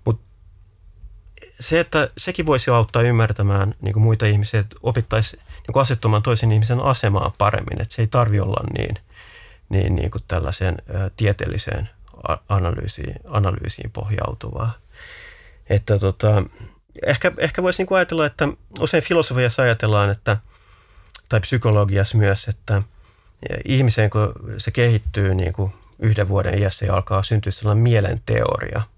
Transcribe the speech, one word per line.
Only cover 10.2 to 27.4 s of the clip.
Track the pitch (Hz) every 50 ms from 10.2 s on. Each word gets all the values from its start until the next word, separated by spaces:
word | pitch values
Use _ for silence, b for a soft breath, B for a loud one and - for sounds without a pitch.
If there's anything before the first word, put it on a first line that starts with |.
| - -
tällaiseen, | 87 85 - 69 87 - 92 90 85 85 - - -
ö, | 95 95 95 -
tieteelliseen | - 113 98 - - - - 87 98 - - - - - - _ _ - - - - - -
a-, | 80 - _ -
analyysiin, | 104 98 92 87 - - - - - - 67 - - - -
analyysiin | - - 107 98 95 98 - - - - - - 110
pohjautuvaa. | - 104 101 101 104 - - - - - - - - - 113 113 113 - _ B B B B B B B B B B B B B B B B -
Että | 104 101 - - 107 98
tota, | 98 98 95 - - 107 107 101 92 - B B B B B B _ _ _ - -
ehkä, | - 139 117 - 180 - -
ehkä | - 160 - -
voisi | 185 180 175 -
niinku | 185 185 196
ajatella, | 185 175 - 165 165 151
että | 147 - - 151 143 - _ - - - -
usein | - - - 160
filosofiassa | - - 180 170 151 - 127 127 123 120 - -
ajatellaan, | 131 123 113 110 - 107 107 104 101 101
että, | 101 - _ - 104 107 b b b b b b b b b b b b b b b - _ _
tai | - 107
psykologiassa | 92 - 135 123 - 120 107 104 101 98 101 101 98 - - 110
myös, | 107 98 98 - - -
että | 101 - - - 107 98 104 - b b b b b b b b b _ - - - - -
ihmisen, | - 135 131 135 120 110 - 107 101
kun | - 107 107 104 - - - 113 107 98
se | - -
kehittyy | - - 120 117 113 107 - - - 104 98 95 95
niinku | 92 90 90 90 - 98 95 b b b b b -
yhden | - 110 107 104 101 92
vuoden | 101 98 90 - 92 101
iässä | 101 95 - - 104
ja | 98 92
alkaa | 95 92 - 101 98
syntyä | 98 - 113 104